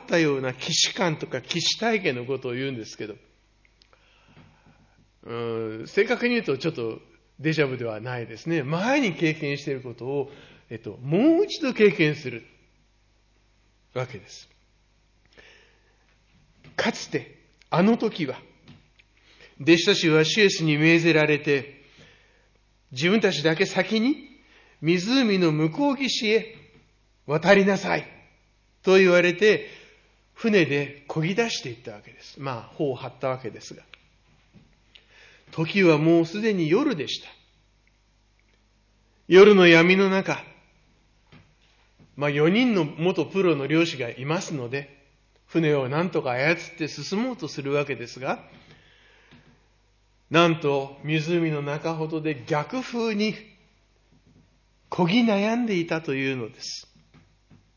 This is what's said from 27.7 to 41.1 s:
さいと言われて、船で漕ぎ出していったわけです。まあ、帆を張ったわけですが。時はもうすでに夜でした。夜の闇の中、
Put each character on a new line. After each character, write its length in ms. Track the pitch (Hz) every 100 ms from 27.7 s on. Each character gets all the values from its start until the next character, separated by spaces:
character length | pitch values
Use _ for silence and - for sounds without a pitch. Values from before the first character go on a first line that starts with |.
| 190
さ 200 | 185 165
い 100 | - - _ _ _ _ _ _
と 140 | - 190
言 140 | 190
わ 100 | 175
れ 120 | 175
て、 340 | 170 214 170 - - - _ _ _ _
船 320 | - 233 208 147
で 380 | 143 139 - -
漕 140 | 156
ぎ 100 | 160
出 160 | 196 233
し 120 | -
て 80 | 135
い 40 |
っ 40 | 113
た 160 | -
わ 80 | 104
け 100 | -
で 100 | -
す。 180 | - -
ま 300 | 135 120 104
あ、 40 | -
帆 160 | 147
を 40 | 120
張 120 | 135
っ 60 | -
た 100 | 135
わ 100 | 127
け 100 | 107
で 100 | -
す 140 | -
が。 100 | - _ - _ _ _ _ _ - _ _ _ - _ _ - _ _
時 300 | - 160 196
は 160 | 180 151
も 240 | 160 170
う 40 | 160
す 160 | 208
で 120 | 220
に 160 | 196 156
夜 260 | 190 294 180
で 120 | 113
し 140 | -
た。 60 | - - _ _ _ _ _ _ _ _ _ _ _ _ _ _ _ _ _ _ -
夜 280 | 175 208 196
の 120 | 175
闇 280 | 165 175 190
の 140 | 196
中、 340 | 190 190 139 - - _ _ _ _ _